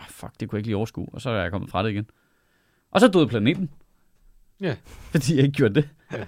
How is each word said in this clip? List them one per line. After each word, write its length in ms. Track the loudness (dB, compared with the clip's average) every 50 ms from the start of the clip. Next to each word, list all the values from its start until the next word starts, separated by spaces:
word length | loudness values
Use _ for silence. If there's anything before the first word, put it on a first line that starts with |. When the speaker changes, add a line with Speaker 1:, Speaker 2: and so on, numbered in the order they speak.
| -16 -20
Speaker 1:
fuck, 240 | -18 -16 -16 -14 -12 -10
det 80 | -8 -6
kunne 80 | -6
jeg 40 | -4
ikke 80 | -4 -2
lige 80 | -2
overskue." 320 | -2 -2 -4 -6 -8 -10 -10
Og 80 | -10 -10
så 100 | -6 -4
er 120 | -2 -2
jeg 80 | -2 -2
kommet 200 | -4 -6 -6 -4
fra 120 | -4 -2
det 80 | -2 -2
igen. 160 | -2 -4 -6 -8 _ _ _ _ _ _ _ _ _ _ _ _ _ _ _ _
Og 100 | 2 4
så 80 | 6 6
døde 200 | 6 4 2 2
planeten. 420 | 2 2 2 2 2 0 -2 -6 -8 -12 -20 _ _ _ _ _ _ _ _ _ -20 _ _ _ _ -8
Speaker 2:
Ja. 160 | -6 -6 -6 -6 -10
Speaker 1:
Fordi 520 | -18 -20 -20 -8 -4 -2 -2 0 2 2
jeg 80 | 4 4
ikke 120 | 2 4
gjorde 180 | 2 2 2 4
det. 140 | 2 0 0 -4 _ _ -12
Speaker 2:
Ja. 120 | -12 -10 -10